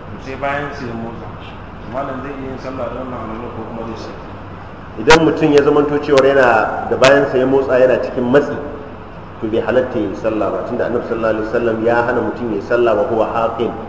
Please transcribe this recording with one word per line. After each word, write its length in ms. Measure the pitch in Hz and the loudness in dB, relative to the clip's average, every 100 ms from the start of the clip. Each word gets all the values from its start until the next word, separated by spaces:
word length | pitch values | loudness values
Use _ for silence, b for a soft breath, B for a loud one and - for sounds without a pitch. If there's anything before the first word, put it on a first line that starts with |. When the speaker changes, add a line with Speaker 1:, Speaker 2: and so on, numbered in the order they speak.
Speaker 1:
to 120 | - 101 | -12 -12
sai 180 | 131 131 | -10 -6
bayan 320 | 139 143 147 | -4 -4 -6
sa 160 | - 123 | -8 -8
ya 80 | |
motsa. 340 | 117 113 113 113 - - - - - - | -8 -8 -10 -12 -14 -14 -14 -16 -14 -10
Malam, 320 | 123 139 131 | -6 -6 -8
zai 80 | 135 | -8
iya 180 | 139 131 | -10 -10
yin 60 | - | -8
sallah 240 | 131 131 120 | -10 -6 -6
da 80 | 123 | -6
wannan 180 | 127 123 | -8 -8
alwala 280 | 113 110 - | -8 -8 -10
ko 120 | 107 | -10
kuma 180 | 110 113 113 | -10 -8 -8
zai 80 | 107 | -8
sake? 240 | - 98 - - - - - - - - | -10 -12 -14 -14 -14 -14 -14 -16 -14 -2
Speaker 2:
Idan 180 | 113 156 156 | 4 6 6
mutum 240 | 151 156 | 4 6
ya 120 | 143 | 6
zamanto 320 | 139 147 143 143 | 6 4 4 0
cewar 240 | 143 135 | 4 4
yana 260 | 135 139 123 113 - - - | 6 6 6 4 2 -2 -2
da 100 | 110 | 4
bayan 240 | 131 143 139 | 6 6 4
sa 100 | 127 | 2
ya 60 | 131 | 4
motsa 240 | 139 131 | 2 4
yana 240 | 127 127 117 | 4 6 4
cikin 280 | - - 120 | 0 -2 4
matsi, 240 | 139 143 113 - - - - - - - - | 4 2 -4 -8 -10 -12 -14 -16 -16 -16 -8
to 120 | 113 | -2
bai 160 | 110 110 | -2 2
halatta 320 | 123 127 117 | 2 2 -2
ya 100 | 101 | -4
yi 80 | - | -2
sallah 320 | 113 107 98 | -2 0 -2
ba, 120 | 92 | -2
tunda 220 | - 120 90 | -4 -2 -2
Annabi 180 | 120 - | -2 -2
sallallahu 280 | 113 113 | -2 0
alaihi 140 | 110 107 | 0 0
wasallam 280 | 120 117 110 | 0 0 0
ya 180 | 110 120 | 2 2
hana 220 | 117 123 | 2 0
mutum 240 | 107 104 120 | -2 -4 -4
ya 120 | 101 | -4
yi 60 | 98 | 0
sallah 220 | 120 120 | 2 4
wa 100 | 104 - | 2 2
huwa 200 | 113 104 | 0 0
haqin 440 | 113 113 - 110 - | 0 -2 -2 -4 -4